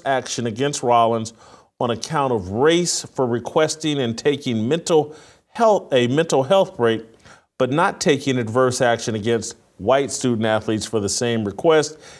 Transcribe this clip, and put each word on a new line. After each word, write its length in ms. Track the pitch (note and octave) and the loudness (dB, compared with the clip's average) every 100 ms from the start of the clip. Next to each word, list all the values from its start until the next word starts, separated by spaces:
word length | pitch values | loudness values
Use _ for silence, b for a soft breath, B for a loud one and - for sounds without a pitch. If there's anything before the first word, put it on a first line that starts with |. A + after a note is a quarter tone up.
| - | -2
action 420 | C3 B2 - A#2+ | -2 -2 -6 -4
against 340 | G#2+ C#3 D3 | -2 -4 -2
Rollins 520 | B2 A#2+ A2+ A#2 A2+ - b b b b | 2 4 4 2 -4 -12 b b b b
on 100 | B2 | -4
account 420 | A2+ - D#3 C#3 | -2 -4 -2 0
of 200 | A#2 F#2 | -2 -4
race 520 | G#2 D3 E3+ F3 - | 0 2 2 0 -4
for 220 | - - C3 | -6 -4 -2
requesting 720 | A#2 A#2 - D#3 - D#3 C#3+ | -2 -2 0 0 0 -4 -2
and 180 | A#2+ A#2 | -2 -2
taking 520 | D3 D3 - A2+ G#2+ | -2 -2 -2 -2 -2
mental 440 | E3 - E3 D3 B B B B | -2 2 2 2 B B B B
health, 440 | - A3+ G3 - | 0 2 2 2
a 160 | C3+ B2 | 2 2
mental 360 | C#3 E3 D3 | 2 0 0
health 340 | C3 G3 F#3+ - | 2 2 0 0
break, 260 | A#2 A2+ - - b b b - | 0 0 -6 -20 b b b -2
but 140 | B2+ | 0
not 280 | D3 F#3+ - | 2 0 0
taking 380 | F#3 C#3 C#3 B2+ | 0 0 0 -2
adverse 420 | A2 A#2 B2+ B2 | 0 2 2 2
action 360 | B2 A#2 - A2 | 2 2 -2 -4
against 420 | G#2 A#2 - - _ - | -2 -2 -4 -14 _ -6
white 300 | F#2 C3+ C3+ | 0 2 0
student 360 | - C3 A#2 A2 | -2 0 0 2
athletes 400 | A2 G#2+ A2 - | 0 0 -4 -2
for 160 | A2+ | -4
the 80 | G2+ | -2
same 340 | - A#2+ A#2 | -2 -2 -2
request. 540 | G2+ F#2+ E3+ D#3 D3 - B B | -4 -2 2 4 2 -6 B B